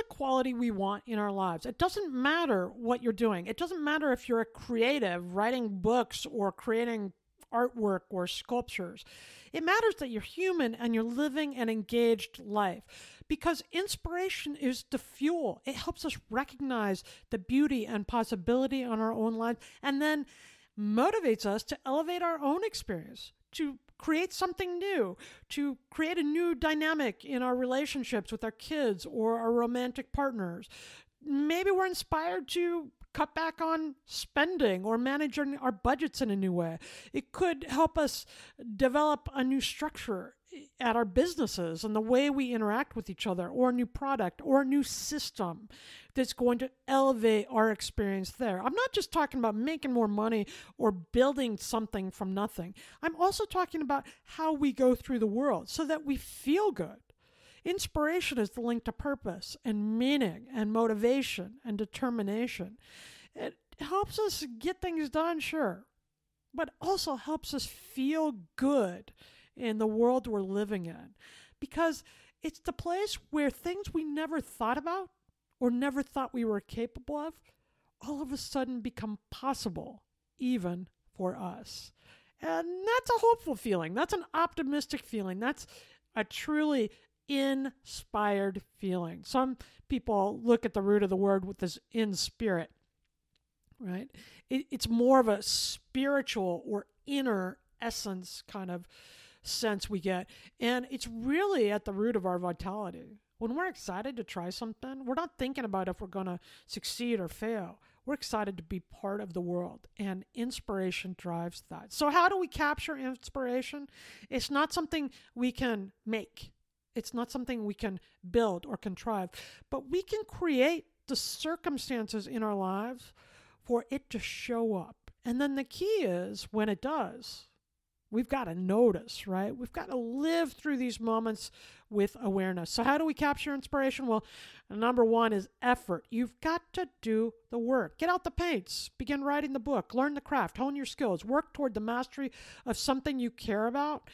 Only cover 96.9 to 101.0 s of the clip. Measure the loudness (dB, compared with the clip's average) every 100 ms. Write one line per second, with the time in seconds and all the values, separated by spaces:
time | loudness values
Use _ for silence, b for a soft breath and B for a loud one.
96.9 | _ -4 0 2 0 -2 -6 _ -8 -6
97.9 | -4 -6 -6 -8 -16 -12 -10 -6 -8 -10
98.9 | B B B B B -8 -2 0 0 -2
99.9 | -2 0 -2 -4 B B -2 0 0 -2
100.9 | -8